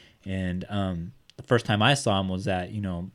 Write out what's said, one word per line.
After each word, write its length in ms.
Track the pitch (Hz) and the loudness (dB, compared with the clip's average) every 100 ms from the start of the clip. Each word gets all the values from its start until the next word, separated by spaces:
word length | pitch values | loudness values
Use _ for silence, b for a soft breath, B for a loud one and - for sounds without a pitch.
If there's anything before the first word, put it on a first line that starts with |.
| b b 98 | b b -6
And, 400 | 95 92 90 - | -4 -2 -4 -4
um, 440 | 101 95 85 90 - _ - | -2 -2 -2 -6 -12 _ -10
the 60 | |
first 200 | - 120 | 2 2
time 160 | - 104 | 4 4
I 140 | 113 | 4
saw 260 | 139 117 98 | 4 2 2
'em 80 | 95 | 0
was 180 | 92 98 | -2 0
at, 260 | 92 90 | -2 -2
you 100 | 107 | -4
know 280 | 98 87 92 | -4 -4 -8